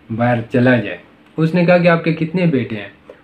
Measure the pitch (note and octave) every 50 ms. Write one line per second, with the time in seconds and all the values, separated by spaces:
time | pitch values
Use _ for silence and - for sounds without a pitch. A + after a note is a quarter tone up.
0 | _ - A#2 A2 A#2+ A#2+ B2 A#2 A2+ - - B2 B2 C3 B2+ A2+ G2+ G2 F2 F2
1 | - - _ _ _ _ _ - D#3+ D#3+ F3 F3+ F3 E3+ F3+ F3 E3+ F3 E3+ E3
2 | - E3 D#3 - E3 D#3+ - F#3 F3+ D#3+ C#3 B2+ A2+ G#2+ A2 G#2 G2+ G2+ - _
3 | _ - - _